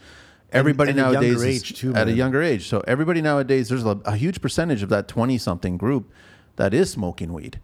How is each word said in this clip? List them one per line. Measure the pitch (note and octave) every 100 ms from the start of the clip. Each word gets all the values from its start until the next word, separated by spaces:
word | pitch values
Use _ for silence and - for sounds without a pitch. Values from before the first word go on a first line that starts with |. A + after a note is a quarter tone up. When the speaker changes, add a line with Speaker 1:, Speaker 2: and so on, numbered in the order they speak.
| - - - _ _
Speaker 1:
And | B2+
Speaker 2:
Everybody | C#3+ C#3 C#3+
Speaker 1:
at | C#3
a |
Speaker 2:
nowadays | C3 C3+ A#2+
Speaker 1:
younger | A#2+ B2+
Speaker 2:
is | B2+
Speaker 1:
age, | - -
too, | B2+
Speaker 2:
at | A#2
a | A2
Speaker 1:
man. | A2+
Speaker 2:
younger | C3 C3+
age. | E3 A2 -
So | G#2 -
everybody | C3 D#3+ E3+
nowadays, | D#3 C#3+ C3 C3+ A#2
there's | B2+
a, | A2 G2+
a | - G#2
huge | D#3+ F#3+
percentage | C#3 - E3+ A#2
of | G2
that | G#2 -
twenty-something | - A#2+ B2 - F2 F#2+ F2+
group | A2 C#3 - - - - _
that | - G2
is | B2 F#3+
smoking | - F2+ - E2+
weed. | E2 - -